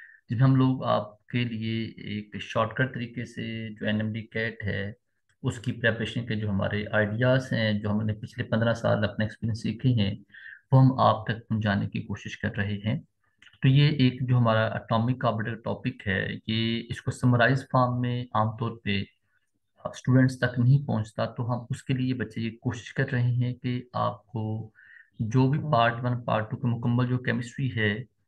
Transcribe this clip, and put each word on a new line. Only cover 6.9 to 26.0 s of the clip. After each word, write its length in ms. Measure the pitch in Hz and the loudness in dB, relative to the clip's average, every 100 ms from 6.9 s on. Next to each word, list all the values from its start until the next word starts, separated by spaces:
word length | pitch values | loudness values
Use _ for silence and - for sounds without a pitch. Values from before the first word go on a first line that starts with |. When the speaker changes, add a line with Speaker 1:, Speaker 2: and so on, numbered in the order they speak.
Speaker 1:
ideas 600 | 107 104 107 127 131 131 | 0 0 2 2 2 2
हैं, 260 | 117 110 104 | 0 0 0
जो 80 | 104 | 0
हमने 240 | 104 110 | 0 0
पिछले 320 | 107 - - | -4 -8 -8
पन्द्रह 280 | - 113 117 | -2 2 2
साल 300 | 113 110 110 | 2 2 2
अपने 220 | 107 - | 0 -2
experience 380 | 107 - 113 110 | -4 -2 -4 -2
सीखे 260 | 117 110 131 | -4 0 2
हैं, 360 | 120 98 104 - - - - _ | 4 2 -2 -12 -20 -20 -20 _
वो 60 | 135 | 8
हम 220 | 131 127 | 8 6
आप 240 | 113 107 - | 4 4 -2
तक 60 | |
पहुंचाने 520 | 110 - 110 107 101 107 | -8 -2 0 2 0 0
की 140 | - | -6
कोशिश 340 | 110 101 107 | -8 -10 -10
कर 140 | - 101 | -8 -6
रहे 280 | - 98 101 | -4 -4 -2
हैं। 240 | 104 123 - _ _ _ - _ | -2 -4 -6 _ _ _ -20 _
तो 60 | 135 | 4
ये 200 | 135 147 | 6 6
एक 380 | 147 127 127 123 | 6 2 2 2
जो 100 | 123 | 4
हमारा 300 | 117 110 110 | 4 4 2
atomic 580 | - - 113 117 127 | -2 0 0 2 0
ऑर्बिटल 300 | 120 110 113 113 | 0 0 -4 -6
topic 380 | - 104 127 - - | -6 -4 -6 -6 -2
है, 300 | 95 107 - - | -2 -2 -6 -4
ये 300 | 110 113 113 | -2 0 -2
इसको 320 | 113 - - | -6 -8 -8
summarize 560 | - 127 120 117 135 - | 0 2 6 4 4 0
form 300 | 131 123 123 | 0 2 0
में 240 | 123 123 123 110 | -2 -4 -4 0
आमतौर 440 | 110 110 117 113 | 0 0 -6 -6
पे 220 | - 98 98 _ _ _ _ _ _ _ - | -4 -2 -4 _ _ _ _ _ _ _ -12
students 540 | - - 127 127 131 | -6 2 4 4 2
तक 140 | 123 127 | -4 2
नहीं 260 | 123 139 | 4 4
पहुंचता, 420 | - 113 110 - 117 | 2 -2 -4 -4 -6
तो 160 | - | -4
हम 240 | 117 120 120 | -4 -4 -6
उसके 240 | - - | -10 -4
लिए 200 | 131 127 | -2 -2
बच्चे 260 | 117 107 - | -2 -6 -6
ये 100 | 113 | -8
कोशिश 420 | 107 127 120 - | -4 -6 -6 -8
कर 160 | - 135 | -4 -2
रहे 260 | 127 123 | 0 0
हैं 200 | 123 123 | 2 0
कि 360 | 123 127 123 - | -2 -4 -4 -6
आपको 800 | 113 117 117 _ 117 110 110 107 _ - - - _ | -4 -4 -4 _ -6 -4 -6 -8 _ -20 -20 -20 _
जो 260 | 113 131 131 | 0 2 4
भी 100 | 147 | 2
Speaker 2:
हम्म। 140 | - | 2
Speaker 1:
part 220 | 117 117 | 4 4
वन, 260 | 117 | 2